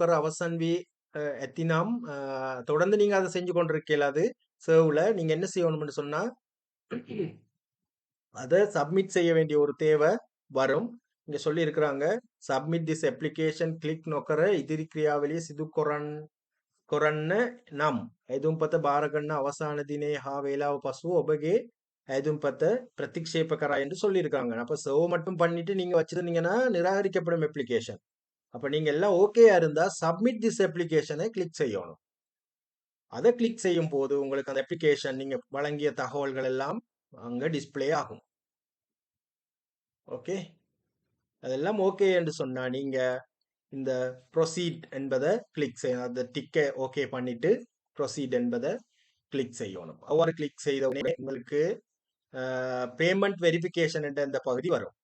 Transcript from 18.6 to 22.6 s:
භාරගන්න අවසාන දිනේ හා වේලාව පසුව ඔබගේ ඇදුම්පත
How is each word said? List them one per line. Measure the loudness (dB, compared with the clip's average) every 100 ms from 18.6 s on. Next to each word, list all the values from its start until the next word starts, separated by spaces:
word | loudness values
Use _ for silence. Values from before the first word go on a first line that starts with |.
| 0 2
භාරගන්න | 2 2 2 -2 -2
අවසාන | -2 -2 -4 -6 -6 -6
දිනේ | -4 -4 -4
හා | -6 -6
වේලාව | -4 -2 -2 -2
පසුව | -4 -6 -2
ඔබගේ | 0 2 0 2 0 0 _ _ _ -6
ඇදුම්පත | -2 0 -2 -2 0